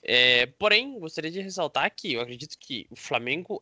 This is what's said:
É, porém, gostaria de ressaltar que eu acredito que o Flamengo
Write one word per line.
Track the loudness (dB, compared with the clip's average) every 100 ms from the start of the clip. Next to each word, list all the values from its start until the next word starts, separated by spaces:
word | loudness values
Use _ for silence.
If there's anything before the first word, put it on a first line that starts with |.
É, | 4 6 8 6 4
porém, | _ 2 2 0 -8
gostaria | -10 -8 -8
de | -8
ressaltar | -10 -4 -4 0 -2
que | -4 -6
eu | -4
acredito | -4 -10 -14 -18
que | -14 -14 -12
o |
Flamengo | -18 -6 -6 -4 -6 -6 -10